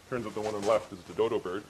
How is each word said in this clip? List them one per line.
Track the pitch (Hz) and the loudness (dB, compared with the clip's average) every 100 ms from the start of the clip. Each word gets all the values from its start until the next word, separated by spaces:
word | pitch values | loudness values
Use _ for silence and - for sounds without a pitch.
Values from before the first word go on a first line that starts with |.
| - | -8
Turns | 127 107 | -6 -4
out | |
the | 104 | -4
one | 107 104 | -2 0
on | |
the | 101 | 4
left | 107 - | 4 2
is | 92 | -10
the | 87 | -6
dodo | 87 110 110 | 0 2 2
bird, | 90 95 | -2 -6